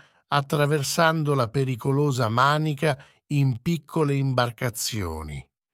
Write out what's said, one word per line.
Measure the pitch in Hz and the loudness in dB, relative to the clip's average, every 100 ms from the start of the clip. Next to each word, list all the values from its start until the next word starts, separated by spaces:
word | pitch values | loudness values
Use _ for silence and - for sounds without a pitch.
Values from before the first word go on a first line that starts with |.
| - _ - | -10 _ -4
attraversando | 143 139 151 143 151 139 - 165 160 147 | -2 0 0 2 0 -2 2 2 2 0
la | 139 117 | 0 0
pericolosa | 143 131 123 139 139 147 127 113 | 0 -2 -2 -2 0 2 0 0
Manica | 117 135 151 156 143 160 135 - _ - | 4 4 4 0 -2 -2 -2 -6 _ -4
in | 147 135 117 | 0 2 0
piccole | - 165 - 165 147 | -2 -4 -2 -2 0
imbarcazioni. | 139 135 127 120 113 127 113 - 107 87 80 78 71 - _ _ | 0 0 2 0 0 -6 -4 -6 -4 -4 -6 -10 -12 -14 _ _